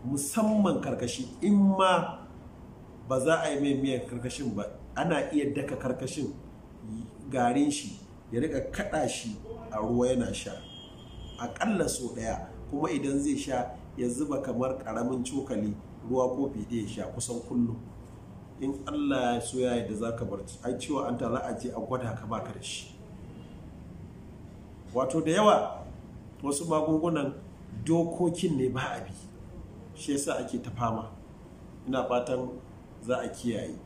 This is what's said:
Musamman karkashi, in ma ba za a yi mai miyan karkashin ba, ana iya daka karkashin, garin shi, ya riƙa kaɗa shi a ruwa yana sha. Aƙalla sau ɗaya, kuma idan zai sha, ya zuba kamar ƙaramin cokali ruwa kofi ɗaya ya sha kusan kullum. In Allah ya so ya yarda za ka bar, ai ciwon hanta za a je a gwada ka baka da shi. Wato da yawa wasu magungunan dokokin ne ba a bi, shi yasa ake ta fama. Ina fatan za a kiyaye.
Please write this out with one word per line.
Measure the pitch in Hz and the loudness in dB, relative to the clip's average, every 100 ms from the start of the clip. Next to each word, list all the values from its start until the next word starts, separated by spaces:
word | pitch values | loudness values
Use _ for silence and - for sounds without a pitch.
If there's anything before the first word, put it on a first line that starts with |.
| 120 | 0
Musamman | 139 - 220 214 214 185 147 | -2 0 2 4 6 6 4
karkashi, | 147 120 120 - 262 - | 0 -2 -2 -4 -8 0
in | 208 | 6
ma | 202 196 190 190 175 - - - - - - - - - - - | 8 8 8 8 6 4 -6 -14 -16 -16 -16 -16 -16 -16 -14 0
ba | 131 | 4
za | 143 165 | 6 6
a | 156 | 4
yi | 139 | 2
mai | 143 135 | 4 4
miyan | 135 123 - | 2 0 -2
karkashin | 120 123 - 127 101 | -4 -4 -2 -2 -2
ba, | 101 - - - | -4 -8 -8 -2
ana | 165 147 127 | 2 2 4
iya | 151 143 | 2 2
daka | 143 - 131 | 0 -2 -2
karkashin, | 131 123 131 156 113 - - - - - 110 110 - - 139 | -2 0 -2 -2 -4 -4 -14 -16 -16 -14 -10 -8 -10 -12 -4
garin | 131 120 135 147 | 2 4 6 6
shi, | - 101 - - - - | 4 -4 -10 -16 -18 -2
ya | 117 | 0
riƙa | 156 135 - | 2 0 -2
kaɗa | - 156 151 123 | -2 0 2 0
shi | - 117 104 - 117 - | -2 -6 -8 -8 -10 -4
a | 107 | -2
ruwa | 110 120 123 | 2 6 6
yana | 127 101 | 4 2
sha. | 98 101 92 - - - - - - - - | -2 -6 -10 -12 -16 -16 -16 -14 -12 -12 -8
Aƙalla | 120 - 196 190 156 | -8 0 2 4 2
sau | - 120 117 | 0 -4 -2
ɗaya, | 113 - - - - | -2 -2 -4 -10 -4
kuma | 143 160 | 0 2
idan | 151 139 139 | 2 2 2
zai | 143 131 | 2 0
sha, | 143 127 120 - - - | 0 0 0 -6 -12 -2
ya | 123 | -2
zuba | 120 147 131 | 0 0 0
kamar | 131 120 131 - | 0 0 0 0
ƙaramin | 113 113 123 123 | -2 0 0 0
cokali | 127 139 - 107 104 104 - - 117 | 0 -2 0 0 0 -2 -10 -12 0
ruwa | 127 127 139 | 2 4 2
kofi | 139 110 104 | 0 -2 -2
ɗaya | 117 | -2
ya | 101 | -2
sha | 107 90 | -4 -6
kusan | 120 120 120 - | -4 -4 -4 0
kullum. | 123 117 113 - - - - - - - - | 2 2 0 -8 -14 -16 -16 -16 -16 -16 -4
In | 135 - - | -4 -2 -2
Allah | 147 143 131 120 120 | 0 2 4 4 2
ya | |
so | - 127 | 0 2
ya | 123 120 | 2 2
yarda | 101 107 | 0 -2
za | 117 | -2
ka | 117 113 | -2 -4
bar, | 98 - - | -4 -8 -6
ai | 123 | -4
ciwon | 123 - 139 120 | -2 0 0 0
hanta | 120 120 | 0 0
za | 127 127 | 0 0
a | 101 | -4
je | 123 | -4
a | 113 | -4
gwada | - 127 117 - | -2 0 0 -4
ka | 104 | -4
baka | 110 104 | -4 -4
da | 104 | -8
shi. | - - - - - - - - - - - - - - - - - - - - - - - | -8 -10 -10 -16 -16 -14 -14 -14 -14 -14 -14 -14 -14 -14 -14 -14 -16 -16 -16 -16 -16 -16 -2
Wato | 120 135 160 | 0 2 2
da | 156 | 4
yawa | 180 214 - - - - - - - - - | 8 10 8 4 -4 -10 -12 -14 -14 -16 -6
wasu | 139 143 165 | -2 0 2
magungunan | 156 156 156 170 156 131 135 - - - 113 | 2 6 4 4 2 0 -4 -14 -16 -12 -6
dokokin | 117 165 170 - 175 170 180 139 | 2 4 4 2 2 2 2 4
ne | 127 | 2
ba | 131 | 2
a | 131 - | -2 -4
bi, | - - - - - - - - - - | -8 -12 -14 -14 -14 -14 -14 -14 -14 -8
shi | - | 0
yasa | 139 165 120 | 0 2 -2
ake | 120 120 | -2 -4
ta | 123 | -4
fama. | - 117 110 - - - - - - - - 127 | 0 0 0 -6 -12 -16 -16 -18 -16 -16 -10 -2
Ina | 131 120 | 0 4
fatan | 123 123 127 127 123 - - - - | 2 2 0 -2 -8 -14 -18 -18 -10
za | 113 123 | -2 0
a | 117 | -2
kiyaye. | - 120 104 82 82 | -2 -2 -2 -4 -8